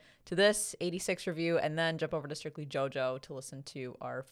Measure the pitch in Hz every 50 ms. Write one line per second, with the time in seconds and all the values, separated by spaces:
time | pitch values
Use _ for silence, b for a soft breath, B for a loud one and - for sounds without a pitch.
0 | b b b b b - 175 165 202 208 208 - - - - - 175 180 170 185
1 | - - 185 175 - 185 165 160 165 165 170 160 - 151 156 160 165 165 160 156
2 | 165 151 - 156 143 147 147 - - 156 - - 151 135 135 143 135 139 131 139
3 | 131 131 131 131 - - 147 131 131 - - 135 135 - - 139 127 123 - -
4 | 127 127 123 127 135 -